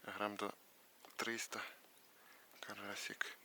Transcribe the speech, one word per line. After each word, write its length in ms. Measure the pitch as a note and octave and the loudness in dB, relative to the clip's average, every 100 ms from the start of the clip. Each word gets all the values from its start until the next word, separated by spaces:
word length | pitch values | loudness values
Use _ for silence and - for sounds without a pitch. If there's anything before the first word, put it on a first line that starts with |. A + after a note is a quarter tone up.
Грам 320 | - G2+ G#2 G2+ | -2 4 4 6
до 180 | G2+ - - - - - - - | 2 0 -10 -20 -20 -18 -14 0
триста. 460 | A2+ A2+ - A#2 - - - - - - - - - - | 2 4 2 0 -2 -6 -16 -18 -20 -18 -18 -18 -16 -10
Карасик. 800 | - G2+ G2+ G2+ - - - - | -6 -4 -2 0 0 2 0 0